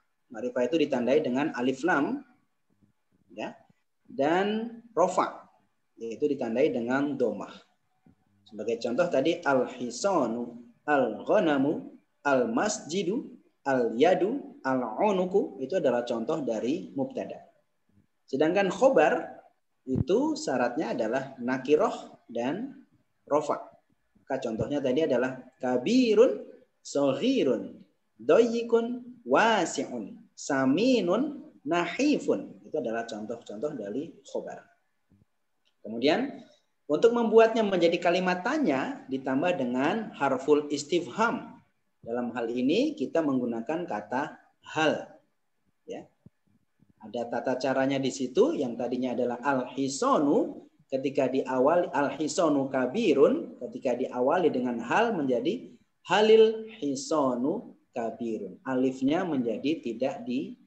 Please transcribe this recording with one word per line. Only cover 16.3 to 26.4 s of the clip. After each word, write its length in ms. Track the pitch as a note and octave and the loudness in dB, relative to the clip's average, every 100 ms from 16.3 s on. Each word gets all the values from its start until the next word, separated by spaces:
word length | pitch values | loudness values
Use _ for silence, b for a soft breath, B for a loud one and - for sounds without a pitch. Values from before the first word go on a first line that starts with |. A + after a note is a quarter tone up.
| D#3+ | -4
dari 480 | B2 A2 A2+ F3 F3+ | -2 -2 -2 -4 -4
mubtada. 480 | C3+ C3 A2+ F#2+ - - _ _ _ _ _ _ _ _ | -6 -6 -6 -8 -10 -18 _ _ _ _ _ _ _ _
Sedangkan 440 | C3+ D#3 F#3+ F#3+ | 0 2 2 0
khobar 720 | F3 C4 E3+ D3+ A#3+ - - - _ _ _ - | 4 4 6 4 2 -4 -12 -20 _ _ _ -4
itu 480 | B2+ B2 G#3 D4+ | -2 2 2 2
syaratnya 600 | D4+ - B2+ B2 C3 A3 | -2 -2 0 0 -2 -4
adalah 440 | D#3 A2 C3 C#3 - | -2 -2 -2 -4 -8
nakiroh 840 | A#2+ C3 C3 D3+ A#3 - - - - | -4 -4 2 2 2 -2 -12 -20 -12
dan 560 | A#2 B2 F3+ C#4 - - _ _ _ - | -6 -4 -4 -8 -14 -20 _ _ _ -2
rofa. 360 | D3 - - - - _ _ _ _ | -2 0 -4 -6 -20 _ _ _ _
Maka 200 | - C3 | -8 -6
contohnya 400 | B2 A2+ B2 C#3+ | -4 -4 -2 -2
tadi 240 | C3 C3 D#3 | 0 0 2
adalah 320 | B2 C3 - - _ | 2 0 -4 -16 _
kabirun, 880 | B2+ B2 D3+ B3 A#3+ G3+ B3+ - | -2 -2 2 2 4 6 6 4